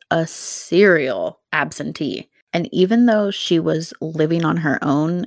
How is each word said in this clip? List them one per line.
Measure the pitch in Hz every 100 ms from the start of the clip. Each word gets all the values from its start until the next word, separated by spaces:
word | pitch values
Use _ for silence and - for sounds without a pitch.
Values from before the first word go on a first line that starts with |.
| -
a | 165 160
serial | - - - - 170 202 165 131 95 85 - _
absentee. | 156 147 - 151 156 143 - - _ _
And | 175 170
even | - 185 233 240
though | 214 202
she | - - 170
was | 165 160 165 -
living | 160 160 156 165
on | 160 170
her | 156 -
own | - 143 156 175